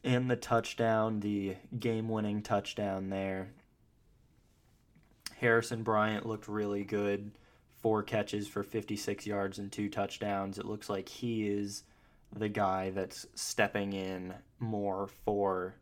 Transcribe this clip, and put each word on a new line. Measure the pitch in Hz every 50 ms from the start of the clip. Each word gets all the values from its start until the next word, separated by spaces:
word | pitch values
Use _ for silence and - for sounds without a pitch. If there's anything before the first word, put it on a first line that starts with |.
| -
And | 135 127 123 127 127
the | 123
touchdown, | 117 - - 120 113 110 - - - 117 113 110 110 110 113 110 104
the | 101 104 104 101 98 98 95 - - - -
game-winning | 117 107 117 113 110 110 113 110 107 107 104 104 104
touchdown | 104 - 104 101 101 - - - 104 98 98 95 95 95
there. | 98 95 95 95 95 95 92 104 - - - _ _ _ _ _ _ _ _ _ _ _ _ _ _ _ _ _ _ _ _ _ _ _ _ _ _ - _ _ - _ _ - -
Harrison | - 127 120 113 117 113 - 120 113 110
Bryant | 113 110 107 107 110 107 104 104
looked | 110 110 104 -
really | - 104 107 104 101 101 101 101
good. | 101 107 104 104 101 101 101 104 104 - - - - - _ _ _ _
Four | - - 113 110 107
catches | 101 - 117 110 104 - - 104 101
for | 101 - 101 101
fifty-six | - - 113 101 - 107 104 - - 101 - -
yards | 104 104 101 98 98 95 -
and | 101 98
two | - - 104 101
touchdowns. | - 110 101 98 - - 110 104 101 98 98 98 98
It | 101 104
looks | 104 107 104 - -
like | 104 95 95
he | - - - - 120 117 110 107
is | 104 101 104 101 101 101 - - - - - _ - _ - - _ -
the | 104 110 104
guy | 101 107 101 95 95 95 95 95
that's | 95 98 92 90 - - - - -
stepping | - - - - - 107 101 - 104 101 101 98
in | 95 95 92 95 92 90 92 92 90 - _ _
more | - 120 113 110 104 101 98 95 95 98 95 - - -
for | - 104 101 101 98 92 92 90 92 98 -